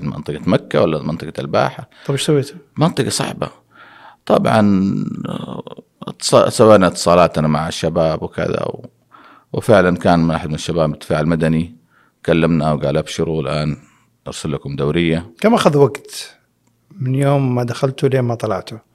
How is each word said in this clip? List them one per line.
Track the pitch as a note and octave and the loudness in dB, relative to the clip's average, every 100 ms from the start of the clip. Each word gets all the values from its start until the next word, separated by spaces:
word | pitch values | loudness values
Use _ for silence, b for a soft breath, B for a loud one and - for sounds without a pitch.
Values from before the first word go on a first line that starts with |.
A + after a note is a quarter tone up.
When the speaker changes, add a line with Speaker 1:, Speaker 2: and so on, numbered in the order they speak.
Speaker 1:
لمنطقة | D2 - D2+ D2+ - | -6 -8 -10 -6 -2
مكة | - - D3 | -2 0 0
ولا | F#2+ D#2 | 0 0
منطقة | D2 D#2+ D#2 - | -4 -8 -8 -10
الباحة. | C#2 G#2+ C3+ - - b - | -2 0 -2 -4 -20 b -8
Speaker 2:
طيب، | C#3 | -4
إيش | - | 0
سويتوا؟ | D3 B2 - _ - | 0 -2 -12 _ -2
Speaker 1:
منطقة | D#3+ E3 A2+ | -2 0 -4
صعبة. | - - - - - _ b b b b b - | -4 -6 -8 -10 -12 _ b b b b b 0
طبعًا، | - - A2+ G#2 F#2+ G2 G2 - - - | 2 4 2 2 2 0 -2 -6 -8 -10
آه، | - - - - - _ _ - | -10 -10 -14 -14 -20 _ _ -16
اتص-، | - - B2+ F#2+ | -8 2 4 4
سوينا | - A2 G#2 F2+ | 6 8 8 6
اتصالاتنا | E2+ - F2 E2 - D2+ | 2 2 4 4 2 0
مع | D2+ D#2+ | 0 -4
الشباب | - D#2+ E2+ D#2+ D#2 | -4 -2 0 0 -2
وكذا | E2+ - - - | -8 -6 -4 -4
و-، | G1+ - - _ _ b b b b | -6 -10 -18 _ _ b b b b
وفعلًا | B2+ - G#2 F2+ F2 | -6 4 4 4 2
كان | F#2+ E2+ | 2 2
من | E2 | 2
أحد | D#2+ D#2 | 0 -4
من | |
الشباب | D2+ - E2 D#2 | -6 -4 -2 -2
الدفاع | D2 - D#2+ | -4 -4 -2
المدني | D#2 E2 D#2+ D#2+ E2+ - _ _ _ _ - | 0 0 0 0 -2 -10 _ _ _ _ -2
كلمنا | E2 E2 E2 D#2 | 0 2 2 0
وقال: | D2 D2 D2+ | -2 -2 -2
"أبشروا، | D#2 - E2 D#2+ | -4 -6 -4 -4
الآن | C#2 D2+ D2+ C#2 b b b _ - | -4 -4 -4 -6 b b b _ -14
نرسل | - D#2+ | -10 -6
لكم | C#2 C#2+ C#2 | -6 -8 -4
دورية". | C#2+ E2 E2 E2 F2 - | -2 0 0 -2 -4 -2
Speaker 2:
كم | G#3+ | 0
أخذ | A#3 F3+ C#3+ | 2 2 4
وقت | C#3 - - - - _ _ _ _ _ _ G3+ | 2 2 -14 -16 -16 _ _ _ _ _ _ -8
من | B2+ | -4
يوم | C3 C#3 C#3+ C3 | 0 2 2 2
ما | B2 | 0
دخلتوا | A#2+ - C3+ C3+ C#3 | -2 -2 -4 0 0
لين | C3 | 2
ما | A#2+ | 0
طلعتوا؟ | A2+ G#2+ F#2+ - A2 _ | -2 -4 -4 -6 -18 _